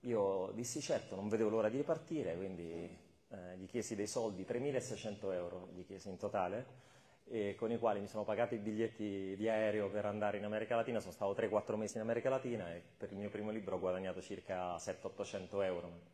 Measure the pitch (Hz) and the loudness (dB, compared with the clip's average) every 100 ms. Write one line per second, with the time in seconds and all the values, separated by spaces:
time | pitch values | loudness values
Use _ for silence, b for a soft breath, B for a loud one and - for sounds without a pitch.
0 | 123 113 98 95 95 104 120 156 143 135 | 2 4 6 4 0 -2 -4 -4 0 0
1 | - 95 104 107 110 113 107 123 147 131 | 0 -4 0 4 6 6 4 4 2 0
2 | - 160 95 85 98 90 85 85 87 92 | 0 -2 0 0 -2 -4 -6 -6 -8 -10
3 | - - _ 101 90 92 95 123 107 107 | -20 -20 _ -12 -10 -10 -4 -4 -2 -2
4 | 104 - 113 92 92 120 139 127 110 107 | -2 0 -2 -2 -2 0 2 0 0 -4
5 | 110 101 98 92 87 90 92 90 90 95 | -4 -4 -2 0 -2 -6 -10 -12 -12 -10
6 | 101 90 104 101 90 104 131 B B B | -8 -6 -2 2 0 0 -6 B B B
7 | B B - 113 101 95 113 117 113 104 | B B -6 0 0 0 0 4 4 2
8 | 101 107 104 107 117 117 104 107 113 - | 0 -2 0 2 2 2 -2 0 0 0
9 | 104 98 95 98 110 110 107 107 101 104 | -2 -2 -2 0 2 4 4 4 2 0
10 | 104 104 104 101 104 107 110 117 113 117 | 0 2 0 0 0 -2 2 2 2 0
11 | 98 - 98 101 110 104 - 107 107 113 | -2 -2 0 2 4 4 2 0 0 -2
12 | 110 117 131 131 127 117 87 87 - - | 0 2 4 2 0 -2 -2 -6 -10 -10
13 | 98 98 104 104 104 110 98 92 90 92 | -8 -6 -4 -2 -2 -2 0 0 2 2
14 | 95 90 82 95 - 92 90 85 - 92 | 0 -4 -6 -8 -2 -2 0 -2 -4 -4
15 | 98 - 98 98 90 101 95 87 85 85 | -6 -4 -4 -4 -2 2 2 2 -4 -12
16 | - | -18